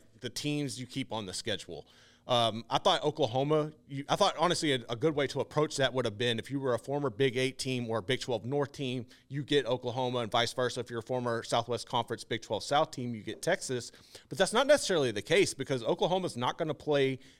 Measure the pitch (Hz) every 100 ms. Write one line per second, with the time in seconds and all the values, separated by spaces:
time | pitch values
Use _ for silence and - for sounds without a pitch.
0 | - - 120 - 147 147 143 117 123 135
1 | 127 110 98 90 - 98 - 73 - -
2 | - _ - 120 117 110 - 143 202 165
3 | 151 151 127 127 143 156 151 - - 139
4 | 143 156 196 147 175 170 160 131 113 120
5 | 156 143 135 135 113 151 156 - 131 127
6 | 117 104 120 113 104 139 131 117 - 143
7 | 143 101 135 120 131 - 131 127 120 110
8 | 95 127 - 113 113 143 139 - 131 127
9 | 107 - _ 139 117 143 117 127 123 123
10 | 127 123 113 120 117 - 123 127 113 117
11 | 113 127 123 117 - 123 117 117 - 123
12 | 113 113 - 113 - 104 - 143 156 -
13 | 123 113 101 - - 180 - 123 - -
14 | - - - 147 185 220 269 294 - 175
15 | 127 101 - 185 165 - 139 131 110 175
16 | 185 185 175 120 123 - 160 139 - 143
17 | 135 131 -